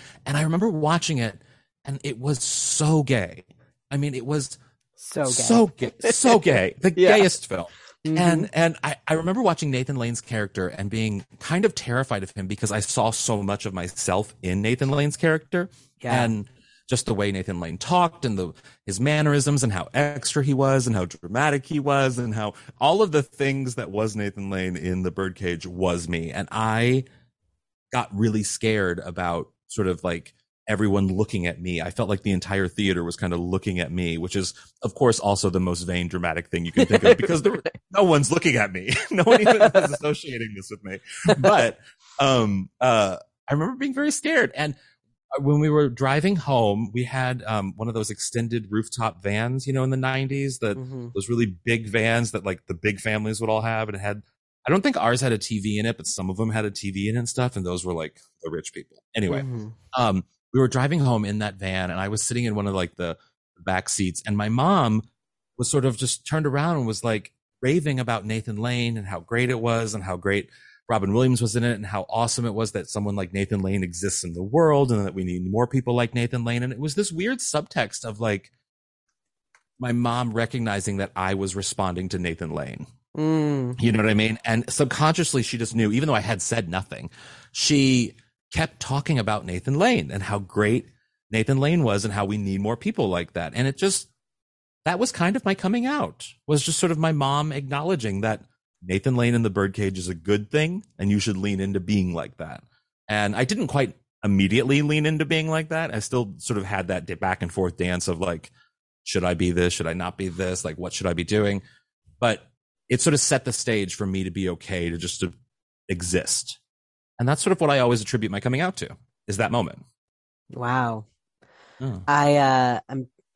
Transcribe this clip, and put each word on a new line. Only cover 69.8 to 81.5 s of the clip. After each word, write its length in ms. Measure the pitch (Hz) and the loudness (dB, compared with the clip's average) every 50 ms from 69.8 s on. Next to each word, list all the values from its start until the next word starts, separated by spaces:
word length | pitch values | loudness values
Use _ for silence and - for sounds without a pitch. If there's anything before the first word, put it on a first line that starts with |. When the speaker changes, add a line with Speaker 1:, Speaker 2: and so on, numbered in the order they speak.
| 113 107 104 | 0 -2 -4
Speaker 1:
and 100 | 104 92 | -6 -6
how 140 | 92 90 | -6 -6
great 320 | 90 87 98 98 101 - - - - - - - _ _ - | -2 0 0 0 0 0 -4 -10 -20 -20 -20 -20 _ _ -2
Robin 240 | 117 107 98 95 101 | 0 0 2 2 4
Williams 300 | 117 127 127 127 117 120 | 4 4 4 4 2 0
was 120 | 107 104 | 0 0
in 100 | 120 117 | 0 0
it 100 | 120 117 | 0 -2
and 100 | 98 104 | -4 -6
how 220 | 95 101 98 92 - | -6 -6 -6 -6 -4
awesome 380 | - 113 117 113 - - 117 | -2 -2 0 0 0 -2 -4
it 80 | 117 98 | -4 -2
was 180 | 107 113 104 - | -2 -4 -4 -4
that 160 | 101 82 - | -6 -8 -6
someone 260 | - 104 101 104 101 | -6 -4 -2 -2 -2
like 200 | 101 95 87 92 | -4 -4 -4 -2
Nathan 260 | 98 98 - 107 98 | -2 -2 -2 -2 -2
Lane 220 | 95 95 98 98 92 | 0 0 0 -2 -2
exists 400 | 87 82 85 98 98 - - - | -4 -4 -4 -4 -4 -4 -4 -6
in 80 | 87 82 | -6 -8
the 100 | 87 92 | -8 -4
world 480 | 101 123 165 165 156 147 143 139 123 | 0 2 4 4 6 6 4 4 4
and 140 | 120 104 101 | 2 0 0
that 80 | 95 92 | -2 -4
we 100 | 95 92 | -4 -4
need 220 | 90 90 90 90 | -4 -4 -4 -2
more 220 | 92 101 110 123 | -2 0 0 0
people 280 | 117 - 135 120 123 120 | 0 0 -2 -2 0 0
like 200 | 123 120 117 - | 0 0 0 0
Nathan 300 | 123 120 117 - 123 117 | -2 -2 -2 -2 -2 -2
Lane. 180 | 117 120 120 123 | -2 -2 -2 -2
And 100 | 127 123 | -4 -6
it 60 | 113 | -6
was 160 | 147 156 139 | -6 -4 -2
this 180 | 202 208 - 170 | -2 -4 -2 -4
weird 280 | 160 185 233 262 247 | -4 -4 -4 -4 -4
subtext 640 | - - - 151 - - - - 117 98 - - - | -4 -4 -4 -4 -4 -4 -2 -2 -2 -2 -4 -10 -10
of, 120 | 117 104 107 | -10 -6 -4
like, 320 | 117 110 104 98 - _ _ _ _ _ _ _ _ _ _ _ _ _ _ _ _ _ _ _ _ _ _ _ _ _ _ - | -2 0 0 -2 -4 _ _ _ _ _ _ _ _ _ _ _ _ _ _ _ _ _ _ _ _ _ _ _ _ _ _ -8
my 140 | 127 123 120 | -4 -2 0
mom 400 | 120 120 120 117 123 127 117 107 | 2 2 2 2 0 0 0 0
recognizing 640 | 117 117 113 - 120 113 110 101 101 92 107 101 | 0 -2 0 -2 -2 -2 0 0 -2 -2 -2 -2
that 160 | 98 98 - - | -2 -4 -4 -2
I 200 | 95 92 92 98 | -2 -2 0 0
was 200 | 95 98 95 | 0 -2 -2